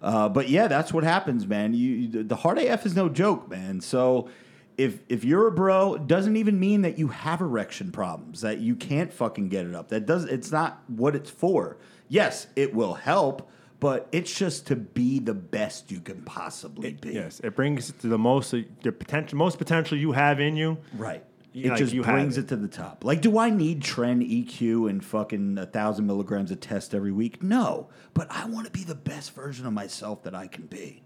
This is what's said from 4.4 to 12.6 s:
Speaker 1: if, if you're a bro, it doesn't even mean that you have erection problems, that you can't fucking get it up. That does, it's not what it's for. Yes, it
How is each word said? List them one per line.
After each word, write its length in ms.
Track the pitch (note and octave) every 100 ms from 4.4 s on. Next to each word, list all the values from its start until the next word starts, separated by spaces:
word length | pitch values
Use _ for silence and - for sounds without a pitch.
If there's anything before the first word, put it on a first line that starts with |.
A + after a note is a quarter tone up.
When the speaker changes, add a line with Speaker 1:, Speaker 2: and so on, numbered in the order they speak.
| - - _ -
Speaker 1:
if, 240 | C3 G2+ -
if 160 | A#2+
you're 220 | A#2 E3+ A3+
a 20 |
bro, 440 | E3+ F#3+ F#3+ G3
it 120 | F3+ C#3+
doesn't 300 | E3+ G3+ A3
even 240 | G#3+ G3+
mean 220 | F#3+ G#3
that 160 | F3+ D#3
you 100 | D3+
have 320 | - D#3 E3
erection 500 | F3 A#2 G2 - F#2+
problems, 520 | E2 F#2 E2 - -
that 160 | A2 G#2+
you 180 | A3+ A#3+
can't 340 | - C#3+ C#3
fucking 380 | - A#2 - G2
get 160 | G2 F2
it 80 |
up. 140 | F2 -
That 160 | A2
does, 200 | G#2 F3 D#3+
it's 260 | C3 A#2
not 300 | D3+ D#3+ - -
what 300 | A2+ C3 C#3+
it's 140 | C#3+
for. 480 | - F#3 F3 F2 - - - _
Yes, 360 | E3 F3 - -
it 180 | -